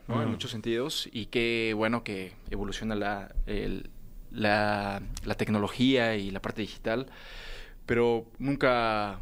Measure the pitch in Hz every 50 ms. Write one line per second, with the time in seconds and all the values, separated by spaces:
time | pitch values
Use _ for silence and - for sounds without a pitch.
0 | - - 117 117 113 113 98 87 - 123 - 107 110 117 113 117 135 160 - -
1 | - - - 117 101 - - 120 117 117 117 117 113 110 107 107 110 110 120 117
2 | 117 113 101 95 95 90 - - - - 113 101 101 98 92 - 113 110 107 101
3 | 101 104 104 98 95 - - - - 107 107 101 101 101 95 92 - - - -
4 | - - - - - - - - 107 104 104 107 107 104 104 101 101 101 98 98
5 | 98 110 - - - 107 104 - 107 110 107 104 104 98 - - 123 135 135 123
6 | 117 113 110 104 98 98 98 95 - - - 120 101 - - - - 110 113 123
7 | 139 - - - - - - - - - - - - - - - - - 120 117
8 | 120 120 117 113 113 - - - 127 139 143 139 143 131 123 120 117 113 110 107
9 | 104 101 95 92